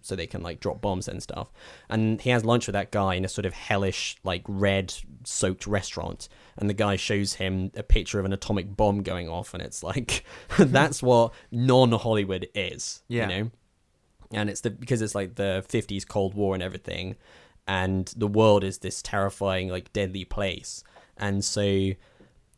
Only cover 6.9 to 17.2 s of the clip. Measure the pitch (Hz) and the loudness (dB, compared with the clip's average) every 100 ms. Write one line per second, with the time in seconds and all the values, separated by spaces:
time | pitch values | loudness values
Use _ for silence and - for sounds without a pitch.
6.9 | 95 - 104 101 - 95 95 92 - - | 2 0 0 0 -2 -2 -2 -4 -6 4
7.9 | 110 87 104 95 98 - 101 92 98 107 | 4 4 -2 -2 -4 -2 -2 -2 2 2
8.9 | 101 95 90 82 85 82 90 - - - | 2 -2 -6 -6 -8 -8 -10 -10 -10 -6
9.9 | 113 113 - - - - - 151 131 147 | -4 -4 -6 -6 -18 -4 4 6 6 4
10.9 | - 127 120 117 - - 120 127 127 127 | 2 4 6 6 0 -8 0 6 8 8
11.9 | 113 120 110 98 92 - - 92 - - | 4 2 0 0 -2 -4 -4 -6 -6 -10
12.9 | - _ 117 107 92 113 - _ _ _ | -12 _ -2 -2 -2 -4 -8 _ _ _
13.9 | _ _ _ - 101 104 - 117 98 120 | _ _ _ -10 -4 -4 -2 -6 -6 -2
14.9 | 120 110 101 95 - 98 95 - 117 - | -2 0 -2 -4 -2 -2 -2 -2 -4 -2
15.9 | 98 - 104 98 98 101 95 90 92 - | -6 -4 -2 -2 0 0 0 -4 -8 -10
16.9 | 85 92 95 | -8 -8 -10